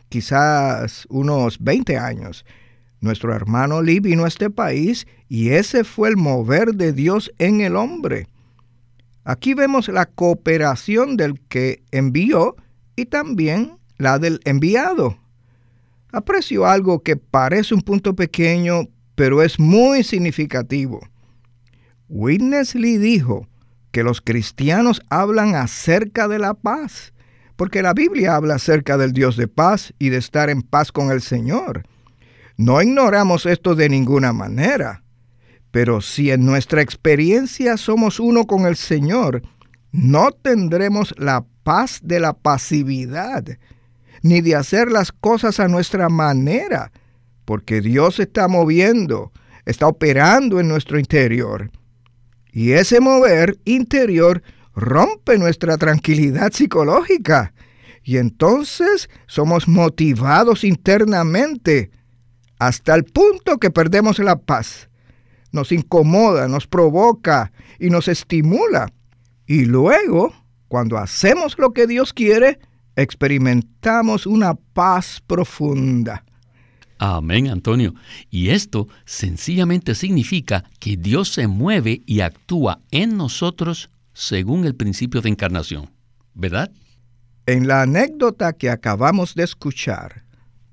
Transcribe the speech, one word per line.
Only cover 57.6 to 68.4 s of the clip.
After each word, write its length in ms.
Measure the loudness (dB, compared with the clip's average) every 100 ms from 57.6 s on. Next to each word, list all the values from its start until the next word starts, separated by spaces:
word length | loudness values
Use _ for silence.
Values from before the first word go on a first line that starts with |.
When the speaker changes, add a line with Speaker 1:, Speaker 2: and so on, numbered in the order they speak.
| _ _ -20 -18
Speaker 1:
y 160 | -4 0
entonces 920 | 0 2 2 2 0 -2 0 0 -4 -16 -8
somos 400 | -2 0 2 2
motivados 960 | 4 2 0 0 0 2 4 4 2
internamente, 1300 | 0 0 2 2 2 0 0 0 -2 -2 0 0 -2 _ _ _ _ _ _ -4
hasta 360 | -4 -2 2
el 100 | 2
punto 540 | 2 2 2 2 -2 0
que 120 | 0
perdemos 480 | 0 0 2 0 0
la 180 | 0 0
paz. 540 | -2 -4 -4 -14 -20 _ _ _ _ _ _
Nos 220 | -8 -2
incomoda, 720 | -2 2 2 4 4 4 2 0
nos 200 | -4 -2
provoca 840 | 2 2 4 2 2 0 0 0 -8 -20 -4
y 100 | 0
nos 180 | 0 0
estimula. 880 | -4 -2 0